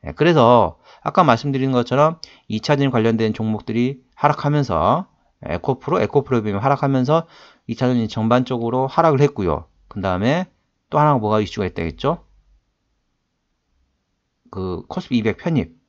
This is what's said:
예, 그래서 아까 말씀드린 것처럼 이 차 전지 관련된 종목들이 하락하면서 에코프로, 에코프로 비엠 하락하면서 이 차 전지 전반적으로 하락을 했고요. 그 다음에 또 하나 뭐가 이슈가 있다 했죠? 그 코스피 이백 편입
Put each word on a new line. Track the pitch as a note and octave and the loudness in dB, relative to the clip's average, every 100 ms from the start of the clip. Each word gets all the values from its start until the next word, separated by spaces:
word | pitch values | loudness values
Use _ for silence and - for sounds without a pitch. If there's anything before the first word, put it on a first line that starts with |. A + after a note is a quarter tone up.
| - | -14
예, | |
그래서 | - D#3+ D#3+ A#2 A#2+ F2 - _ - | 0 2 6 6 6 4 -4 _ -10
아까 | - G3 | -2 2
말씀드린 | E3 A#2 D3 C3+ C3+ | 4 2 0 -2 0
것처럼 | B2+ A#2 C3 D3+ E3 - - _ | 0 0 2 2 0 -20 -20 _
이 | G#2+ | -6
차 | - C#3+ | 0 0
전지 | C#3 | 2
관련된 | B2 A2+ A2+ A2 | 2 2 0 -2
종목들이 | G#2+ A2 G#2+ - A2+ B2+ C#3 _ | -2 -4 -4 -4 -2 -2 -4 _
하락하면서 | _ D3 D3 D3 D3 C3 E2+ F2 D3 F#3+ _ _ _ | _ -2 0 0 0 0 2 2 0 -4 _ _ _
에코프로, | - F2 - C3 - F#3 | -8 -6 -4 -4 -2 -2
에코프로 | G#3 C#3+ C3+ B2 | 0 0 0 -2
비엠 | G#2+ G2 | 0 -2
하락하면서 | C3+ C#3 C#3 C3+ B2+ D#3+ D#3+ - - _ - | -2 0 0 0 0 0 -2 -20 -20 _ -12
이 | |
차 | A2+ B2+ | -4 0
전지 | B2 G#2+ | 0 -2
전반적으로 | - A2 B2 B2+ B2 A#2 B2+ C3+ | -4 0 0 0 -4 -2 -2 -2
하락을 | - E3 C3+ | 2 2 4
했고요. | C#3+ B2+ F#2 D2 - _ _ | 2 2 -2 -2 -6 _ _
그 | G#2 | -6
다음에 | F#2+ F2+ A2 E3 F#3 _ _ _ _ | -4 0 0 -2 -4 _ _ _ _
또 | D3 | 0
하나 | D3+ | 2
뭐가 | C3+ G#2+ G#2+ | 2 0 0
이슈가 | G#2 - F#2 | -2 -4 -6
있다 | - | -4
했죠? | E2 D2 C3+ E3+ _ _ _ _ _ _ _ _ _ _ _ _ _ _ _ _ _ _ _ _ _ _ _ | -8 -4 -4 -4 _ _ _ _ _ _ _ _ _ _ _ _ _ _ _ _ _ _ _ _ _ _ _
그 | G2 F#2 F2 - | -8 -6 -8 -8
코스피 | - - A#2+ | -10 -2 -2
이백 | G#2+ F#2+ | -2 -4
편입 | F3 D#3 E2 _ | -2 -2 -4 _